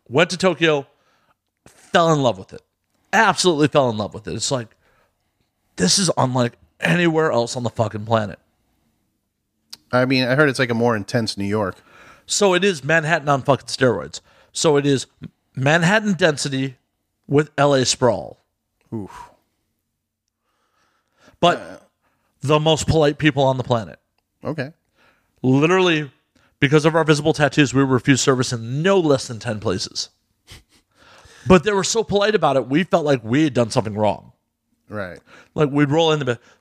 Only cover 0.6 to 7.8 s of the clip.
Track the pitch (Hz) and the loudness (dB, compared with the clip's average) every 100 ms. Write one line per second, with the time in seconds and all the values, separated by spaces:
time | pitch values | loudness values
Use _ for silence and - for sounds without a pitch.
0.6 | 160 147 135 _ _ _ _ _ _ _ | 0 0 -4 _ _ _ _ _ _ _
1.6 | _ _ _ 190 165 151 127 95 - - | _ _ _ 2 2 2 0 -2 -8 -20
2.6 | _ _ _ _ _ 196 214 - 185 147 | _ _ _ _ _ 0 2 2 0 2
3.6 | 151 151 127 107 101 95 - 113 - 135 | 2 2 0 -2 -6 -10 -10 -6 -4 -6
4.6 | 110 _ _ _ _ _ _ _ _ _ | -8 _ _ _ _ _ _ _ _ _
5.6 | _ - 180 - 165 - 131 127 120 - | _ -4 0 0 0 0 0 0 -2 -4
6.6 | _ _ - 170 175 160 156 117 117 131 | _ _ -2 0 0 0 0 0 -2 -4
7.6 | 117 - | -6 -4